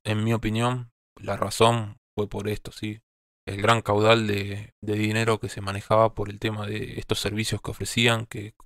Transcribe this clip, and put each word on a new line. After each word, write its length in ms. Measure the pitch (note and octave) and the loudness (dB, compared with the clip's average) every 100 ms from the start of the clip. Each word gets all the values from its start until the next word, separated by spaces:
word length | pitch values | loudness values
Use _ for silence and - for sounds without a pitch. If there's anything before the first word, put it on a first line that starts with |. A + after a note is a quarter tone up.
en 200 | - G#2+ | -4 0
mi 100 | A2 | 2
opinión, 580 | A2+ A2 A2 A#2+ B2+ A#2+ _ _ - | 0 0 0 0 -2 -8 _ _ -12
la 160 | G2+ G2 | -6 -4
razón 600 | G2+ - A2+ A#2 G#2 - _ - | -4 4 4 4 -2 -12 _ -6
fue 140 | G#2 | -4
por 180 | - G#2 | -4 -4
esto, 240 | G#2 - | -6 -8
¿sí? 300 | - G#2 A2 _ _ _ _ - | -8 -8 -8 _ _ _ _ -10
El 140 | F#2+ | 0
gran 200 | G#2+ A2+ | 4 4
caudal 460 | - G#2 G#2+ A2+ G#2+ | 4 4 6 6 4
de, 460 | G2+ G2 G2+ G#2+ _ | -2 -4 -8 -12 _
de 120 | G#2 | -4
dinero 460 | G#2 G#2+ A2 A2+ A2 | -2 0 2 2 0
que 100 | - | -2
se 100 | - | -8
manejaba 540 | G2 G2+ - A2 A2+ | -6 -6 2 4 4
por 160 | - G#2 | 2 -8
el 100 | G#2+ | -4
tema 280 | A2 G#2+ G#2 | -4 -4 -6
de 320 | G#2+ - A#2 | -6 -6 -8
estos 200 | - - | -2 -2
servicios 420 | G#2+ G#2 A2 G#2 | 0 -2 -2 -4
que 100 | - | -6
ofrecían, 540 | - G2+ - A#2+ A2+ A2 | -8 -4 2 2 2 -2
que 280 | A2 G#2 - | -10 -10 -14